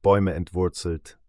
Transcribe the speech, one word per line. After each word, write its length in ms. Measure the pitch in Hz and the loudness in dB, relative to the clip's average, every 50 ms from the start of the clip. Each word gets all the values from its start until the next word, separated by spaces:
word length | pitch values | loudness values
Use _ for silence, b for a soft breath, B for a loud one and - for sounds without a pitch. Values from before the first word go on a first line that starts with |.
| - | 2
Bäume 320 | 98 98 101 98 95 82 | 4 4 4 2 0 -2
entwurzelt, 840 | 85 87 - - 90 92 87 - - - 87 82 78 - - - _ _ | -4 -8 -6 -4 -2 -2 -2 -2 -4 -6 -6 -6 -6 -10 -16 -20 _ _